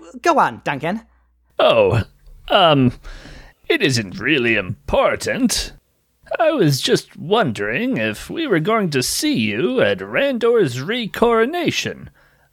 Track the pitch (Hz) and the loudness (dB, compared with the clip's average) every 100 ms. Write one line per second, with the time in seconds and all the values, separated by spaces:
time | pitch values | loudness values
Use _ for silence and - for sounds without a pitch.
0 | 330 254 349 277 160 110 160 143 160 220 | -16 -6 0 2 2 0 -6 -4 -4 -6
1 | - _ _ _ _ - - 113 98 113 | -8 _ _ _ _ 0 2 4 4 2
2 | - _ - - - 214 170 139 127 - | -2 _ -20 -20 0 4 6 6 4 0
3 | - - - - - _ - 320 170 120 | -16 -20 -20 -20 -20 _ -4 -2 0 -2
4 | 98 95 117 151 117 107 92 101 - 262 | -4 -6 -2 0 2 0 -2 -8 -4 0
5 | 214 104 - 131 254 - - - _ _ | 2 0 -4 -2 0 -2 -6 -12 _ _
6 | _ _ - - 320 311 160 135 - 233 | _ _ -12 0 0 4 2 2 0 0
7 | - - 143 220 175 101 104 127 247 254 | -2 -14 -2 0 0 -2 -4 -2 -2 -2
8 | 110 107 - 90 311 170 170 220 190 151 | -2 -4 -8 -6 -2 0 0 0 0 -2
9 | - - 311 254 107 104 190 254 104 95 | -2 -2 -2 0 -2 -2 -2 2 0 0
10 | 98 135 277 240 233 240 156 120 147 247 | -4 -2 -2 0 2 2 2 -2 -6 -6
11 | 220 - 233 226 233 359 294 - 107 71 | -6 0 2 2 0 -2 -4 -4 -6 -10
12 | - _ _ _ _ | -16 _ _ _ _